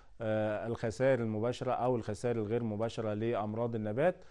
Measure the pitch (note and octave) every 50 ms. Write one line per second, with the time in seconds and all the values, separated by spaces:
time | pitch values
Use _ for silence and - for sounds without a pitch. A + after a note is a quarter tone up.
0 | - - - - A2+ A2 G#2+ G#2+ G#2+ G#2+ G#2+ G2 F2 A#2 A#2 - - A2+ G#2 -
1 | C3 C3+ C3+ A#2 A#2 A2 G#2+ G#2+ G#2+ A#2+ B2 - - A2+ A#2+ - A2+ B2+ B2+ A#2+
2 | G#2+ - G#2+ - - B2 A#2+ A#2 G#2+ G2+ A2+ A#2+ A#2+ A2+ G#2 G2+ A2+ A#2 - -
3 | A2 G#2+ G#2 G#2 A2 A#2 A#2+ G2+ G#2+ G#2 G#2+ A2+ A#2 A#2 A#2 A2+ G#2+ G#2+ G#2 A#2+
4 | D3+ F3+ F3+ F3 - -